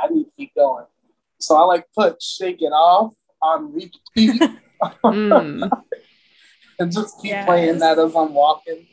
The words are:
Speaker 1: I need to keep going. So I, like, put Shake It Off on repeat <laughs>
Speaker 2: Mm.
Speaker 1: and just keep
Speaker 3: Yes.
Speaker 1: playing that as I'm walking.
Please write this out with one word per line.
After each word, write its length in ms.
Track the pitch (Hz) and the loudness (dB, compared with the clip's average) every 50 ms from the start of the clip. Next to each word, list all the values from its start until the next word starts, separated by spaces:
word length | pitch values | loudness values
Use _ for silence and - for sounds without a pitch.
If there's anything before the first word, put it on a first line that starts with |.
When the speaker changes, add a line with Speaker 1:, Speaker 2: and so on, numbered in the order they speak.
Speaker 1:
I 40 | - 160 | -2 -2
need 160 | 170 156 - | -2 -2 -4
to 60 | - _ | -6 _
keep 180 | - 139 - - | -18 -16 -6 0
going. 300 | 147 143 135 127 - - _ _ _ _ _ _ _ _ _ _ - | 0 0 0 0 -4 -10 _ _ _ _ _ _ _ _ _ _ -8
So 160 | - - 214 | -2 2 4
I, 80 | 196 175 | 4 4
like, 240 | 180 175 170 - _ - | 4 2 0 -2 _ -2
put 260 | 220 208 170 - - | 0 0 0 0 -4
Shake 400 | - - - - 190 180 180 165 | -12 -12 -10 -8 -8 -8 -6 -6
It 100 | 160 147 | -4 -2
Off 420 | 151 151 165 175 180 202 220 220 - _ _ _ _ - | 2 4 4 4 4 4 2 -2 -6 _ _ _ _ -4
on 320 | - 156 160 151 156 147 | -2 -2 -2 -2 -4 -8
repeat 680 | 147 165 190 175 _ _ _ - - 226 220 214 226 240 | -12 -12 -12 -14 _ _ _ -6 0 2 2 2 4 2
<laughs> 420 | 330 - - - _ _ _ - 196 - - _ - | 0 0 -2 -6 _ _ _ -6 -6 -6 -4 _ 0
Speaker 2:
Mm. 640 | 220 - 208 214 208 - - 165 147 147 - - 196 247 - - - - - _ _ _ _ _ _ _ _ _ _ _ _ _ _ _ - | 0 0 0 2 4 2 2 2 0 -6 -6 -4 -4 -4 -6 -8 -14 -16 -16 _ _ _ _ _ _ _ _ _ _ _ _ _ _ _ -6
Speaker 1:
and 140 | 175 175 | -6 -4
just 280 | 170 214 208 - - - | -4 -6 -8 -8 -10 -14
keep 100 | 196 202 | -10 -8
Speaker 3:
Yes. 160 | 202 202 196 | -8 -6 -2
Speaker 1:
playing 320 | 185 175 175 170 165 165 165 | 0 0 0 2 0 0 0
that 200 | 165 160 160 160 | 0 2 2 2
as 160 | 160 160 160 | 0 0 0
I'm 200 | 165 156 156 143 | -2 -2 0 2
walking. 520 | 143 143 151 156 - - 165 160 165 170 _ | 2 2 2 2 0 -4 -12 -12 -12 -14 _